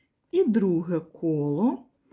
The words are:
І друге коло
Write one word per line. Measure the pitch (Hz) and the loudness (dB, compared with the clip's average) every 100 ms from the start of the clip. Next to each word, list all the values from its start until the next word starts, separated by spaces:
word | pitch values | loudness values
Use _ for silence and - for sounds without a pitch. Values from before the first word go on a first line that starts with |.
| _ _ _ | _ _ _
І | 349 | 0
друге | 349 214 196 165 170 170 | 2 2 2 0 -2 -4
коло | 160 - 165 156 147 143 233 - - _ _ | -6 -6 -4 -2 -2 0 0 -2 -10 _ _